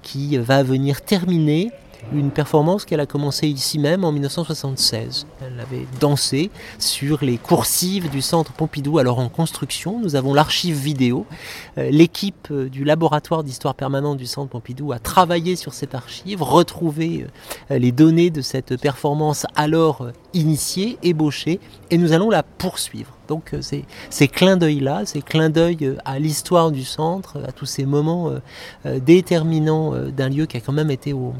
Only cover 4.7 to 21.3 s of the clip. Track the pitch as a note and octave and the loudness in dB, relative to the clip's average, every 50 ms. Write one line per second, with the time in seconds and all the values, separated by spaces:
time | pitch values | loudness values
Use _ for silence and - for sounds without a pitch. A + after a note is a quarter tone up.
4.7 | C3 - - - - A2+ A2+ B2 B2+ - D3 - - - C3+ C3 B2+ A#2+ A#2 C3 | -2 0 0 0 0 -2 -6 -6 -6 -8 -8 -8 -16 -16 -14 -12 -12 -12 -10 -8
5.7 | C3 B2 C3 B2+ C3 B2+ - C#3+ C#3+ C3+ - - C3 C3+ E3+ G#3 - - - - | -8 -8 -8 -10 -2 0 2 2 2 2 0 0 0 0 -2 -2 -6 -14 -18 -18
6.7 | - - - - - - C#3 C#3+ D3+ C#3+ D3 C3 B2 A2+ - - F3 C#3 A2 - | -10 -6 -4 -4 -4 -2 -2 -2 0 0 0 0 -2 -2 2 2 2 2 2 0
7.7 | - - F3 F3+ F#3+ G3+ F3 D3+ C3+ C#3 C3 - - E3 D#3 - - - D#3+ D#3 | -2 0 0 0 -2 -2 -2 -2 -4 -4 -2 0 0 0 0 -2 -4 -6 -6 -4
8.7 | - D3+ C3+ C#3+ D#3 D#3 B2+ B2+ B2 B2 B2+ A#2 - - E3 - - - D3 C3 | -4 -4 -2 2 2 4 4 4 2 0 -2 -2 0 -2 -2 -2 -2 -8 -8 -8
9.7 | - - - E3 G#3+ A#3+ A3+ E3+ C#3+ C3+ C3 C3+ C#3 D3 D#3 D3+ - - - F3 | -8 -6 -6 -6 -4 -2 -2 0 0 0 2 4 4 4 4 4 0 -2 -2 -2
10.7 | D#3 C#3+ C3+ D3+ D3 B2+ C3 A#2+ B2 D#3 G#3+ - D#3+ - - - - - - - | -2 -2 -2 -4 0 2 2 2 2 0 -4 -8 -14 -16 -16 -14 -14 -16 -16 -12
11.7 | - C3 C3+ B2+ C#3 D3+ E3+ E3+ - - - G3+ - - - - D3+ C#3 C3 C3+ | -8 -4 0 2 6 6 6 6 4 -6 -6 -6 -6 -10 -10 -6 -4 -4 -4 -6
12.7 | C3 C3+ C#3 D3 D#3 E3 E3 D#3 D3+ D3+ - - E3+ D#3+ D3+ C3+ B2 - - C#3+ | -6 -2 2 2 2 4 2 2 2 0 -2 -2 -4 -2 -2 -6 -10 -4 -4 -4
13.7 | C3 - C3+ C3 C#3 C#3 C#3+ D3 C#3+ C3+ B2 A#2+ - C#3+ C#3+ C3 - B2 - - | -4 -2 -4 -2 -2 -2 -2 -2 -4 -4 -6 -8 -8 -8 -8 -8 -10 -12 -12 -12
14.7 | B2 C3 D3+ C#3+ B2 A#2 - - - F#3+ F3+ D#3+ F3 F3 D#3+ F3+ F#3 E3+ - C#3+ | -10 -8 -6 -6 -6 -6 -6 2 4 4 4 4 2 0 0 -2 -4 -4 -6 -12
15.7 | - - D3 - - C3+ - - - - - F3+ G#3 F#3 D3 - C#3 E3+ E3+ - | -10 -10 -10 -8 -8 -12 -12 -12 -16 -14 -10 -10 -6 -6 -2 4 4 4 4 4
16.7 | - - E3+ D#3+ D3 D#3+ D#3+ E3+ E3+ - B2 C3+ - - - - - - - - | 0 -4 -4 -4 -2 -2 -2 -2 -2 -4 -8 -10 -16 -18 -16 -16 -16 -16 -6 -2
17.7 | C#3+ C3 B2 B2 A#2+ B2+ D#3 D#3+ D#3+ E3 F3 F3+ D#3+ D3 B2+ - - C3 - - | 0 2 2 2 6 8 6 8 8 6 4 4 2 -2 -6 -4 -6 -6 -4 -4
18.7 | B2+ B2+ - D3 B2+ - - D3 D3 D3+ D#3 D3+ D3 - - - - - D3+ D3+ | -6 -2 -2 -2 -2 0 -2 0 0 2 0 0 0 -2 -6 -2 0 0 2 4
19.7 | D#3+ E3 E3 D#3+ C#3 - B2+ A#2+ A#2 - - - - F3+ D3+ D#3 D#3 C#3 - - | 4 4 4 4 2 -2 -8 -12 -12 -16 -20 -4 -2 2 2 4 2 2 0 -4
20.7 | - F#3 G3 A#3 - - - F3 F3 D#3 D#3+ D3 | -4 -2 -4 -4 -4 0 0 0 2 2 0 0